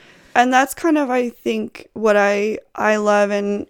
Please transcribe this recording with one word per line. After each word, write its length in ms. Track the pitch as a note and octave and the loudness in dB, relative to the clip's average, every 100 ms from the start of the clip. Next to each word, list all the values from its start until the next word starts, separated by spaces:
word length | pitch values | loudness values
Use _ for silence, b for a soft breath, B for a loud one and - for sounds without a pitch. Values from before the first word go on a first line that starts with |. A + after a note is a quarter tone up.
| b b b A#3+ | b b b 0
And 180 | B3 | 2
that's 200 | C4 C#4 | 2 0
kind 240 | - E4+ D4+ | -2 0 0
of, 120 | C4 | 0
I 200 | B3 A#3+ | -2 -4
think, 600 | - A#3+ A3 A3 - - | -6 -6 -6 -8 -14 -18
what 220 | - G#3+ G#3 | -2 2 2
I, 440 | G3+ G#3 G#3+ G#3 - - | 2 0 -2 -6 -10 -4
I 200 | G#3+ G#3+ | 0 0
love. 340 | G#3 G#3 G3+ | 2 2 2
And 380 | G3+ G3+ G3+ | 0 -2 -4